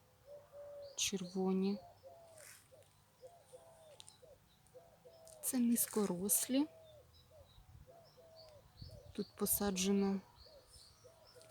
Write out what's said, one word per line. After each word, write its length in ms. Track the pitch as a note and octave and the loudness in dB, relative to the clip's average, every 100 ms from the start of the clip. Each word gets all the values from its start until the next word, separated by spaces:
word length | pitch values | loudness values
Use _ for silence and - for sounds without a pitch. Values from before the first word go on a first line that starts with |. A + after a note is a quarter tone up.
| _ _ - D5 - - - - - - | _ _ -20 -20 -20 -18 -16 -16 -12 -4
червоні. 840 | - F#3+ F3+ F#3+ F#3 F#3+ G3 G3+ - - - - - - - - - D#5 - _ _ _ B4+ F5 - - E5 E5 D#5 C#5+ - - D#5 C#5 _ _ _ - - - - - - - | -2 -2 -4 0 2 4 2 0 -6 -20 -20 -20 -20 -20 -20 -20 -20 -20 -20 _ _ _ -20 -20 -20 -20 -20 -20 -20 -20 -20 -20 -20 -20 _ _ _ -20 -20 -20 -20 -20 -20 -10
Це 160 | - C4 | -2 2
низькорослі. 1080 | A#3+ A#3 - A3 G3+ F3 G3+ - - C4 D#4 - - - - - - D#5 C#5+ - - - - E5+ E5 - E5 E5 D#5+ D5 - - - C#5+ - | 4 4 2 2 2 0 0 0 2 2 0 -4 -20 -20 -20 -20 -20 -20 -20 -20 -20 -20 -20 -20 -20 -20 -20 -20 -20 -20 -20 -18 -18 -16 -10
Тут 240 | - G3+ - | -8 -8 -2
посаджено 880 | G3+ - G3+ F#3 F#3+ G3+ G3 G3 - - - - - - - - - - - - - | 0 0 0 2 2 4 4 0 -4 -18 -20 -20 -20 -20 -20 -20 -20 -20 -20 -20 -20